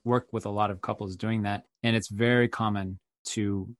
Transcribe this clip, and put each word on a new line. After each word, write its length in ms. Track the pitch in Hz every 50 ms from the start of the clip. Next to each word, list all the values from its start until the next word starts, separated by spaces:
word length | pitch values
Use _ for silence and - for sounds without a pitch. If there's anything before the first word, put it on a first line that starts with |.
| _
work 240 | 117 120 123 123 _
with 140 | - 113 -
a 40 | 104
lot 220 | 101 104 107 101
of 100 | 101 95
couples 340 | - - 110 - 104 95 92
doing 280 | 92 - 110 113 110 104
that. 220 | 101 101 101 - _ _ _ -
And 120 | 117 113
it's 140 | 113 95 -
very 380 | 104 101 117 120 123 123 120 117
common 500 | - - 113 110 104 101 98 95 95 92 _ _ _ _ _ -
to, 480 | - 110 104 101 101 98 95 98 117